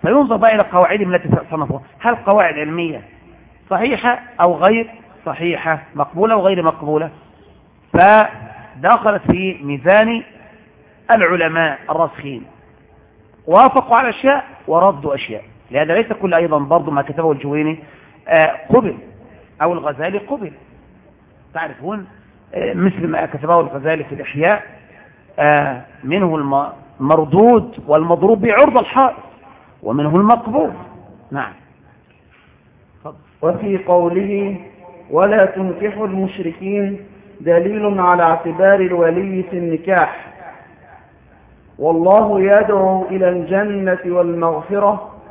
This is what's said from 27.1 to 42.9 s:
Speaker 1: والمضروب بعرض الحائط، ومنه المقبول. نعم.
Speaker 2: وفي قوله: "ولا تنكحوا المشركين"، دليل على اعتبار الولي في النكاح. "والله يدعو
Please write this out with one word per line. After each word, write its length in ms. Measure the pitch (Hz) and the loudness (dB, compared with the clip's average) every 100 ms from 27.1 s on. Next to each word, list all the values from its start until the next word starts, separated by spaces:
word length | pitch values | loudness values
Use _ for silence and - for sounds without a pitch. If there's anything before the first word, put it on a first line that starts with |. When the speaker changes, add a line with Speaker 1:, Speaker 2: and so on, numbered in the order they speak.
| 160 151 165 226 233 131 - - | 0 2 4 6 6 2 -14 0
Speaker 1:
والمضروب 540 | 151 165 170 190 226 | 0 2 2 2 2
بعرض 380 | 226 208 302 240 | 2 4 4 4
الحائط، 380 | 208 - 269 - - - - - _ _ | 0 0 0 -2 -20 -20 -20 -20 _ _
ومنه 340 | - 127 147 165 | -6 -2 0 2
المقبول. 540 | 208 233 220 262 160 - - - - - _ | 4 2 2 -2 -4 -6 -20 -20 -20 -20 _
نعم. 220 | 139 113 92 _ _ _ _ _ _ _ _ _ _ _ _ _ _ 151 - _ _ | -10 -10 -12 _ _ _ _ _ _ _ _ _ _ _ _ _ _ -20 -20 _ _
Speaker 2:
وفي 360 | 160 180 208 190 | -2 -2 -4 -4
قوله: 840 | 185 180 170 180 202 202 196 190 - - - - - | 2 2 2 -2 -2 -4 -6 -8 -14 -20 -20 -20 -4
"ولا 360 | 151 196 214 190 | 0 2 4 2
تنكحوا 600 | 190 190 - 208 208 214 | 0 -6 -4 -6 -6 -6
المشركين"، 960 | 190 190 190 165 170 190 202 196 196 - - - - | -4 -6 -6 -10 -8 -6 -4 -4 -8 -14 -20 -20 -10
دليل 600 | 151 170 185 214 208 196 | 0 2 2 -2 -2 0
على 220 | 180 175 | 2 4
اعتبار 580 | 165 165 170 160 190 196 | 4 2 -4 2 4 4
الولي 600 | 190 175 165 175 196 190 | 2 2 0 0 -4 -6
في 160 | 180 185 | -6 -6
النكاح. 680 | 170 160 190 185 151 - - - - - - - - - _ _ _ _ _ _ _ - | -4 -6 -2 0 0 -4 -18 -20 -20 -20 -20 -20 -20 -20 _ _ _ _ _ _ _ -6
"والله 640 | 147 165 175 208 208 202 | 0 2 4 4 4 2
يدعو 640 | 190 202 208 202 190 | 4 4 4 2 2